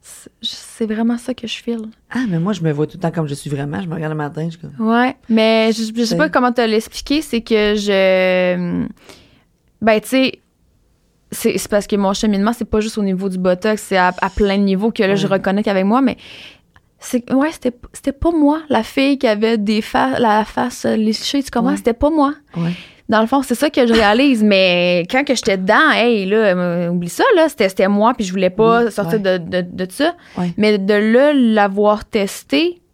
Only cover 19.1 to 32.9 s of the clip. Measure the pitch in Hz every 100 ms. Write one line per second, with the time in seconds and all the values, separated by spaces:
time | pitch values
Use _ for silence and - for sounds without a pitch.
19.1 | 269 240 208 220 226 202 214 - - 262
20.1 | 262 233 214 214 - 240 - 233 220 214
21.1 | 214 - 285 269 240 240 294 214 226 285
22.1 | 320 277 302 _ 170 170 175 - - -
23.1 | 220 226 277 262 240 302 302 240 226 208
24.1 | 220 285 240 214 190 190 175 180 175 170
25.1 | 262 277 247 - 196 190 220 311 208 233
26.1 | 226 190 214 214 180 180 175 175 175 175
27.1 | - 453 392 320 - 190 190 196 202 220
28.1 | 240 196 190 185 180 220 233 233 208 170
29.1 | 214 196 185 165 180 180 180 185 - 302
30.1 | 349 - - 180 170 208 208 190 208 220
31.1 | 233 285 285 240 214 202 196 208 214 -
32.1 | 226 196 - - 277 339 349 _